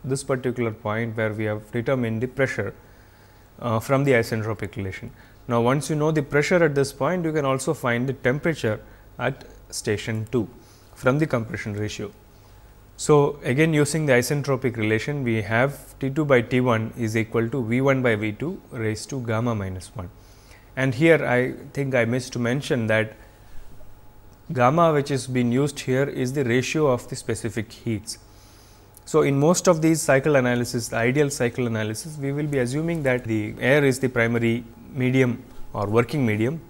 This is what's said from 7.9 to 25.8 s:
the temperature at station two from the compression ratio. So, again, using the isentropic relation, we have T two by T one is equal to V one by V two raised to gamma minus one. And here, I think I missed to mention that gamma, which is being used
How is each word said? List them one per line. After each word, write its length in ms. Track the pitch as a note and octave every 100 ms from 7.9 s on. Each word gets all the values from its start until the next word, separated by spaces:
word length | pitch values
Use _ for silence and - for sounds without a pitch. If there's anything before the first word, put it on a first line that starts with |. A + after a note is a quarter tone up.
| A#2+ C3
the 60 |
temperature 680 | B2 B2 C#3+ E3+ D3 A2+ G#2+ - - - -
at 280 | B2 C#3 - - -
station 580 | - - G#2 - A2 G#2+
two 200 | B2 G2+ - - - -
from 240 | - C3 C#3+
the 80 | D#3
compression 460 | B2 A2+ G#2+ A2+
ratio. 400 | G#2 G#2+ - G#2 - - - - - - - - -
So, 400 | - D3 C#3+ -
again, 300 | D3 C3 E3
using 320 | D3+ D3 E3 D3+
the 80 |
isentropic 640 | B2 B2 D3 C#3 C3 B2 A2
relation, 440 | G#2+ A2 - D3
we 200 | B2 A2+
have 560 | G2+ A2+ C3+ C#3 - -
T 100 | C3+
two 160 | C#3
by 160 | D3 B2+
T 220 | A#2 B2+
one 320 | B2 A2 A2 -
is 180 | A2+
equal 320 | A2+ A2 A#2 A2+
to 120 | C3+
V 200 | A2 B2
one 180 | C3+ C3+
by 140 | B2+ G#2+
V 160 | G#2+
two 260 | G#2 C#3+ F#3+ -
raised 400 | C3 A2 G#2+ -
to 100 | C#3
gamma 340 | A#2 A2 A#2+
minus 400 | A2 F#2+ F#2 -
one. 140 | - F2+ - - - - - - -
And 180 | C3+
here, 280 | A2+ E3 D3+
I 300 | C3+ B2 B2+ C3 -
think 200 | - C3+
I 120 | B2+ A2+
missed 260 | B2+ B2+
to 60 | B2+
mention 480 | A#2 C3+ - C3+ A2
that 320 | A2 A2 - - - - - - - - - - - - - -
gamma, 440 | B2+ B2 D#3+ E3+
which 160 | D3 C#3
is 160 | C3+ B2
being 260 | B2+ A#2+
used 280 | B2 C#3+ C#3+